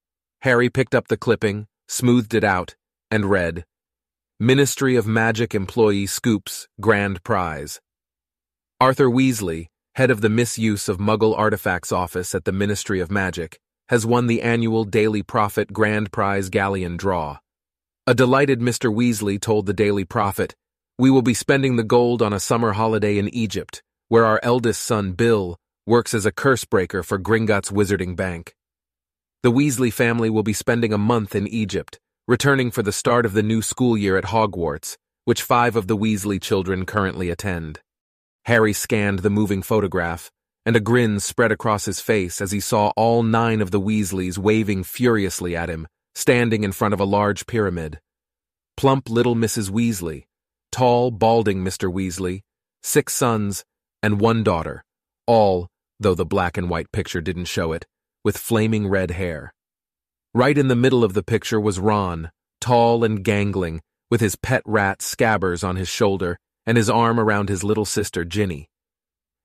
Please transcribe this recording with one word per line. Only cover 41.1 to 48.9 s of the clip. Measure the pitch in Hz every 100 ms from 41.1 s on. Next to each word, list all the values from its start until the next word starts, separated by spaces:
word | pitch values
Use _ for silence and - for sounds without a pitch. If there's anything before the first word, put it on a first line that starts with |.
| 101
spread | - - 113
across | 107 113 104 104
his | 90
face | - 107 90 -
as | 98
he | 101
saw | - 110 104 -
all | 113 117
nine | 113 113 117 110
of | 92
the | 101
Weasleys | 98 107 92 95 92 92
waving | 101 110 104 95
furiously | 90 - 123 110 95 - 90 85
at | 85
him, | 80 80 _ _
standing | - - 123 120 110
in | 104
front | - 107
of | 101
a | 98
large | 101 104 101 -
pyramid. | 117 101 87 80 78 _ _ _ _ _ _ _ -
Plump | 135